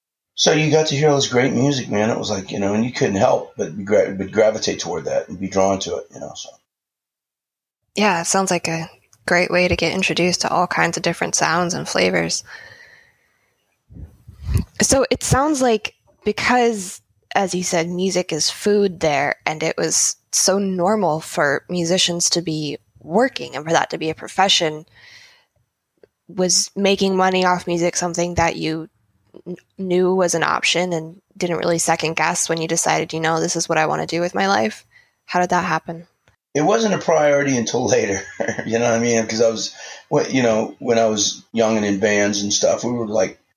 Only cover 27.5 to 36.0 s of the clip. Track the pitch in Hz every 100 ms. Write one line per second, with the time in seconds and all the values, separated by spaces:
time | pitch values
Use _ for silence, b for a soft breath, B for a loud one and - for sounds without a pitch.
27.5 | 180 180 175 170 - 180 165 175 175 165
28.5 | 160 160 160 160 _ _ _ _ - -
29.5 | 180 _ - 185 180 180 190 175 165 156
30.5 | - - 170 180 165 160 180 _ - 175
31.5 | 165 175 165 - 160 156 160 160 175 -
32.5 | 165 160 170 160 156 160 160 160 160 170
33.5 | 170 - 156 156 156 160 170 175 190 196
34.5 | 202 220 - _ b b b - 180 180
35.5 | 180 180 160 - 165